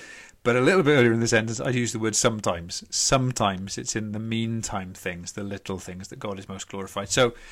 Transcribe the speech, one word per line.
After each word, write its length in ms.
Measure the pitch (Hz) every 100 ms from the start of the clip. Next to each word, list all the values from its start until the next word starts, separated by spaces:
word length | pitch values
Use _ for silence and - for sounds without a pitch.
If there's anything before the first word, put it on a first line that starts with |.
| - - - _
But 120 | 123 123
a 60 |
little 220 | 131 190
bit 80 | 143
earlier 200 | 143 120
in 80 | 117
the 80 | 117
sentence, 320 | 113 113 113
I 100 | 139
used 220 | 123 120 113
the 40 |
word 160 | 110 104
sometimes. 680 | 123 110 101 85 87 - -
Sometimes 840 | - - 135 127 127 104 95 98 -
it's 160 | 127 117
in 160 | 107
the 80 | 107
meantime 720 | 110 113 113 113 107 104 92
things, 380 | 92 92 87 90
the 100 | -
little 360 | 101 98 - 95
things, 300 | 92 90 95
that 100 | -
God 180 | 107 98
is 100 | 98
most 220 | 95 -
glorified. 400 | 98 95 - 98
So 240 | - 123 - -